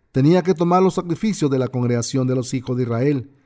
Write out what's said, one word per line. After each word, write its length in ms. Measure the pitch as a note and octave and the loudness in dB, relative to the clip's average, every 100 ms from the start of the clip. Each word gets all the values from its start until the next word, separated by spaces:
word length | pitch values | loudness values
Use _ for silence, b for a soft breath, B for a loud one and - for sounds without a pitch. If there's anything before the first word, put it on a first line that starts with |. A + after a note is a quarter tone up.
| _ | _
Tenía 300 | C3+ C#3+ F3+ | 2 4 4
que 120 | F3 | 2
tomar 280 | E3+ F3 F3+ | 0 2 4
los 120 | F#3+ | 2
sacrificios 560 | - F3 E3 A3 F3+ D3 | 0 -6 -4 -4 -2 0
de 80 | C3 | 0
la 100 | B2 | -2
congregación 580 | B2 A#2+ A#2+ A2+ C3+ B2+ | -2 0 -2 -2 -2 0
de 80 | |
los 180 | B2+ A#2+ | -2 -4
hijos 220 | C3+ B2 B2 | -6 -4 -4
de 80 | |
Israel, 460 | A#2 A#2 C#3 C#3 - b | -2 0 0 0 -4 b